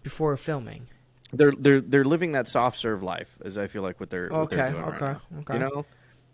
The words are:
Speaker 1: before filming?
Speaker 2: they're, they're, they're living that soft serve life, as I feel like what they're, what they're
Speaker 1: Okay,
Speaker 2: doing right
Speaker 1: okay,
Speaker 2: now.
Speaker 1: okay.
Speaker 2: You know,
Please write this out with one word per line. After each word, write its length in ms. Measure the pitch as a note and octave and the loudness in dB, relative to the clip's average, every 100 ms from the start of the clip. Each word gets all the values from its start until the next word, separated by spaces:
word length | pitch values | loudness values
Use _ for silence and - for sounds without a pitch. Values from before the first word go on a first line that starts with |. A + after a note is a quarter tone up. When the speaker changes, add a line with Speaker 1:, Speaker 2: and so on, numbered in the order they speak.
Speaker 1:
before 340 | C#3+ - D#3 C#3 | -14 -2 -2 0
filming? 520 | - D3 A2 - A#2+ - _ _ - | -4 -6 -8 -14 -18 -20 _ _ -8
Speaker 2:
they're, 200 | C3 D3 | 6 6
they're, 300 | C#3 C#3 C#3 | 8 6 6
they're 220 | B2 C#3 | 6 4
living 280 | C3+ E3 E3+ | 4 2 0
that 160 | C#3 A2+ | -2 0
soft 300 | B2 B2 - | 2 0 0
serve 240 | A2+ G2+ | -4 -4
life, 260 | F#2 E2+ F2+ - G2 | -4 -8 -10 -14 -10
as 140 | G2+ | -8
I 80 | G2 | -6
feel 160 | G#2 | -6
like 160 | F#2+ - | -6 -8
what 100 | F#2+ | -8
they're, 200 | F2+ F2 | -8 -4
what 200 | D#3+ D#3 | -4 -2
they're 160 | D#3 C3 | -2 -2
Speaker 1:
Okay, 60 | |
Speaker 2:
doing 120 | E3 | -4
right 120 | D#3 - | -8 -6
Speaker 1:
okay, 240 | C#3 C#3+ - | -6 -8 -12
Speaker 2:
now. 60 | D#3 | -16
Speaker 1:
okay. 120 | D3 | -8
Speaker 2:
You 60 | C3 | -4
know, 260 | C3+ C#3+ D3 _ _ _ _ | -4 -6 -10 _ _ _ _